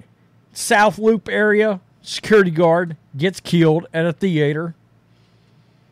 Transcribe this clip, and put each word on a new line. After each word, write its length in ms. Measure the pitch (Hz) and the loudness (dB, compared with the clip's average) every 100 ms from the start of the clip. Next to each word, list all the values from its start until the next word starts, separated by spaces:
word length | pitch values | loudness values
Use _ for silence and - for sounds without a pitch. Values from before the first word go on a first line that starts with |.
| - _ _ _ _ | -20 _ _ _ _
South 440 | - - 220 208 175 | -12 0 2 2 2
Loop 320 | 220 226 - | 0 0 -2
area, 520 | 202 208 208 214 190 _ _ | 0 2 2 0 -2 _ _
security 480 | - - - 214 185 | -14 -12 2 2 2
guard 480 | 160 170 170 175 156 _ 135 | 2 2 2 -2 -10 _ -6
gets 240 | 180 185 | -6 -6
killed 440 | - 175 160 160 - | -4 2 2 2 -4
at 120 | 165 170 | -4 -4
a 80 | |
theater. 600 | 151 196 156 147 151 170 - _ _ _ _ _ _ _ _ _ _ _ | -2 -4 0 -2 -4 -8 -12 _ _ _ _ _ _ _ _ _ _ _